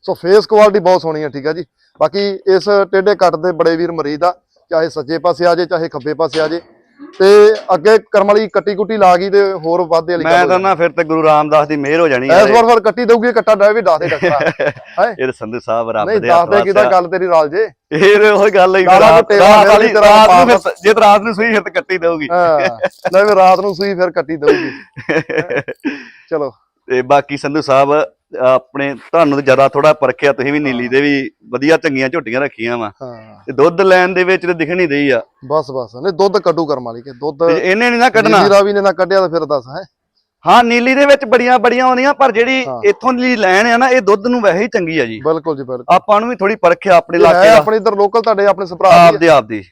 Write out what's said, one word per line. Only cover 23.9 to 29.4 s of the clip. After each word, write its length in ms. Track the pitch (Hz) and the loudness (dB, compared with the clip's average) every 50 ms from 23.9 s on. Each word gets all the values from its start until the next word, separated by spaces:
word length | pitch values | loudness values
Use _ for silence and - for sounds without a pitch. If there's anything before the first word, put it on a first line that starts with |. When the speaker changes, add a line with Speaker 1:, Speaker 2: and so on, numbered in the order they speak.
| 196 | -4
Speaker 1:
ਫਿਰ 160 | 175 185 175 | -4 -4 -4
ਕੱਟੀ 260 | 156 175 151 143 170 | -4 -8 -8 -8 -8
ਦਊਗੀ। 340 | 151 143 151 - 359 330 302 - - - _ _ | -2 0 0 0 0 -4 -10 -12 -14 -20 _ _
Speaker 2:
<laughs> 1040 | 135 - - 151 160 - - - 156 170 - 123 135 - - 131 _ _ 277 285 277 247 233 _ _ _ _ | -16 -8 -6 -4 -4 -4 -4 -6 -6 -6 -6 -8 -8 -8 -10 -16 _ _ -10 -10 -10 -18 -20 _ _ _ _
Speaker 1:
ਚਲੋ। 240 | 165 151 147 131 _ _ _ _ _ _ _ | -8 -6 -6 -8 _ _ _ _ _ _ _
Speaker 2:
ਤੇ 160 | - 127 127 | -6 -4 -4
ਬਾਕੀ 360 | 127 127 143 143 139 - 143 | 0 0 0 0 0 -4 -12
ਸੰਧੂ 240 | 135 - 143 143 156 | -8 -8 -6 -6 -6
ਸਾਹਿਬ 420 | 135 139 131 135 139 139 147 151 143 - _ _ _ _ - - | -2 0 0 0 2 2 0 -2 -2 -4 _ _ _ _ -10 -2
ਆਪਣੇ 560 | 127 127 131 127 - _ _ 143 143 139 135 | 0 0 0 0 -2 _ _ -8 -8 -8 -8
ਤੁਹਾਨੂੰ 420 | 110 - - - 170 165 147 139 | -12 -12 -4 0 0 0 0 0
ਤਾਂ 60 | 139 | -2